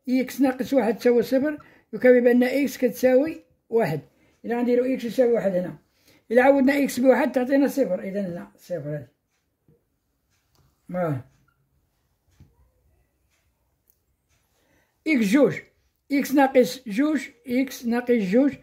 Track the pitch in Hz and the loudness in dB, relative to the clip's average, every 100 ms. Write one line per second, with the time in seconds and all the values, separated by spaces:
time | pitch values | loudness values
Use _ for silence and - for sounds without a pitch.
0 | - 254 247 - 269 254 226 269 214 214 | -4 -4 -2 -2 -2 -2 -2 -2 0 0
1 | 247 240 233 262 294 294 - _ _ 214 | 0 2 0 -2 -2 -6 -14 _ _ 0
2 | 254 247 240 240 254 277 285 - 247 - | 4 6 4 4 2 0 -4 -2 -4 0
3 | 254 254 311 320 - _ - 226 185 151 | 2 2 0 -6 -18 _ -4 -2 -2 -4
4 | - _ _ _ 208 240 247 240 254 262 | -10 _ _ _ -8 -4 0 0 0 -4
5 | 233 262 240 226 190 180 170 151 _ _ | -4 0 0 0 -2 -4 -6 -12 _ _
6 | _ _ - 233 262 277 262 285 269 - | _ _ -2 4 4 4 2 2 -2 2
7 | 262 233 285 262 247 277 269 277 214 185 | 2 4 2 -2 0 0 0 0 -2 -4
8 | 196 196 190 175 202 _ - 175 147 151 | -6 -8 -8 -10 -14 _ -12 -10 -8 -10
9 | 120 _ _ _ _ _ _ _ _ _ | -12 _ _ _ _ _ _ _ _ _
10 | _ _ _ _ _ _ _ _ - 175 | _ _ _ _ _ _ _ _ -10 -6
11 | 170 131 - _ _ _ _ _ _ _ | -4 -6 -10 _ _ _ _ _ _ _
12 | _ _ _ _ - _ _ _ _ _ | _ _ _ _ -20 _ _ _ _ _
13 | _ _ _ _ _ _ _ _ _ _ | _ _ _ _ _ _ _ _ _ _
14 | _ _ _ _ _ _ _ _ _ _ | _ _ _ _ _ _ _ _ _ _
15 | 311 285 202 254 233 151 - _ _ _ | -2 0 2 2 2 0 -14 _ _ _
16 | - 277 - 277 269 262 208 - - 196 | -4 -4 0 2 4 4 2 -2 -8 -2
17 | 302 302 - _ 269 247 269 - 233 240 | -2 -2 -6 _ -6 -4 -4 -6 -6 -4
18 | 247 240 190 226 285 - | 0 0 2 2 2 -2